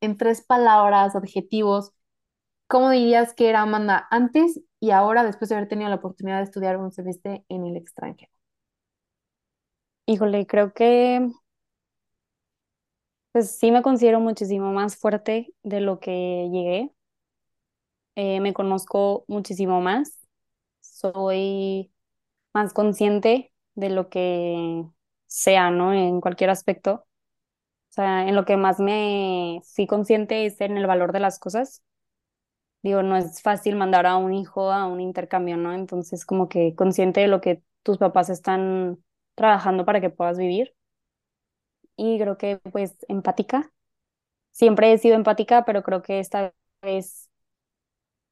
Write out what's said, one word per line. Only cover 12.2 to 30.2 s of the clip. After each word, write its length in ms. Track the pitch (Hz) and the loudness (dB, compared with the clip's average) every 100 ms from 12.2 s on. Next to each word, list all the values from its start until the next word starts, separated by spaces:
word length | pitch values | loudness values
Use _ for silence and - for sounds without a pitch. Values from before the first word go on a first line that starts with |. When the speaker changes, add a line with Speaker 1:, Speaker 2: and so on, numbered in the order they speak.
| _ _ _ _ _ _ _ _ _ _ _ | _ _ _ _ _ _ _ _ _ _ _
Speaker 2:
pues, 260 | 233 208 - | -2 -2 0
sí 120 | 226 | 4
me 100 | 240 | 4
considero 380 | 262 247 233 226 | 4 4 4 4
muchísimo 520 | 226 214 196 196 196 | 0 -4 -4 -4 -2
más 240 | 196 208 - | -2 -4 -2
fuerte 580 | 214 208 208 226 240 - | -4 -2 -4 -6 -6 -16
de 180 | 208 202 | -8 -4
lo 200 | 196 185 | -4 -4
que 480 | - 180 180 175 175 | -6 -6 -4 -4 -4
llegué. 400 | 185 175 180 277 _ _ _ _ _ _ _ _ _ _ _ _ - | -4 -2 -4 -6 _ _ _ _ _ _ _ _ _ _ _ _ -8
Eh, 240 | 196 196 | -4 -2
me 120 | 202 | -2
conozco 680 | 190 196 190 - 202 202 202 - | -2 -4 -4 -4 -2 0 -2 -6
muchísimo 520 | 208 196 185 190 180 | -10 -8 -6 -2 0
más. 380 | 180 220 294 - _ _ _ _ _ _ | 0 -2 -4 -10 _ _ _ _ _ _
Soy 1120 | _ - 196 190 190 190 196 196 196 190 190 _ _ _ _ _ _ | _ -8 -8 -4 -2 -2 -2 -4 -4 -6 -8 _ _ _ _ _ _
más 180 | 208 208 | -2 -2
consciente 800 | - 208 196 208 208 220 247 254 _ _ | 0 0 2 0 2 2 0 -2 _ _
de 160 | - 196 | -8 -4
lo 200 | 190 185 | -4 -4
que 760 | 185 180 175 175 170 170 165 165 _ _ _ _ | -4 -2 -2 -4 -4 -4 -6 -10 _ _ _ _
sea, 440 | - - 190 180 | -4 2 4 4
¿no? 220 | 175 185 | 2 2
En 260 | 196 180 180 | 2 2 0
cualquier 300 | 180 180 190 | -2 -2 0
aspecto. 560 | 190 - 180 196 214 _ _ _ _ _ _ _ _ _ | 0 -2 -4 -4 -4 _ _ _ _ _ _ _ _ _
O 40 | |
sea, 340 | - 196 190 190 | -4 -2 0 2
en 80 | 202 | 0
lo 80 | 185 | 2
que 100 | 196 | 2
más 220 | 190 185 | 2 2
me 800 | 196 214 208 202 190 185 175 170 - | 0 0 -2 -2 -2 -4 -4 -8 -12
fui 120 | - 196 | -6 -2
consciente 580 | 214 202 214 | -2 2 0